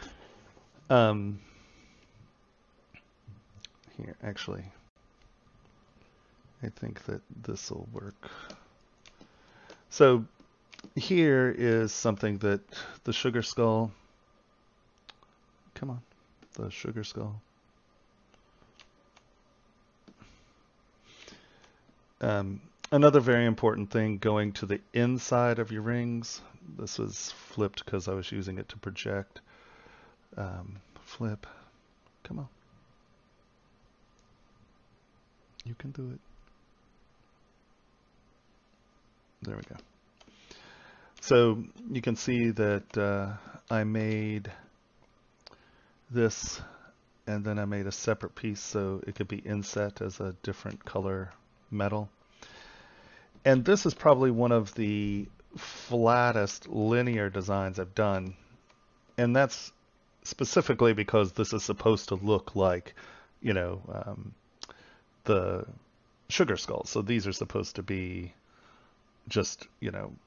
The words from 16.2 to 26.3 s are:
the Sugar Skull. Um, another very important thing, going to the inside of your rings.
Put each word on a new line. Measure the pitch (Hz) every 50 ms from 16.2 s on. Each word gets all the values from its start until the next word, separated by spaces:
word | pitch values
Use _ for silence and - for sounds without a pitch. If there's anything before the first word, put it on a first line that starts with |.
| _ _ _ _ - _ -
the | - 110 98
Sugar | 95 - - 117 110 113 107
Skull. | - - 110 110 107 107 107 - _ _ _ _ _ _ _ _ _ _ _ _ _ _ _ _ _ _ _ _ _ _ _ _ _ _ - - _ _ _ _ _ _ _ _ _ _ _ _ _ _ _ _ _ _ _ _ _ _ _ _ - - _ - - - - - _ _ _ _ _ _ _ _ _ _ _ _ - - - - - - - - - - _ - - _ _ _ _ _ _ _ _ _ -
Um, | - 120 107 101 98 98 98 - - - _ _ - - 151
another | 143 147 147 139 143
very | 120 123 123 120 120
important | 117 110 - - 113 110 - 104 98
thing, | - 117 110 107 107 98
going | - 110 107 107 104 104 101
to | - -
the | 95 101 101 - _ -
inside | 120 120 123 127 123 - - 131 120 120 120 117 117
of | 113 107
your | 113 107
rings. | 107 113 120 120 120 120 120 117 117 -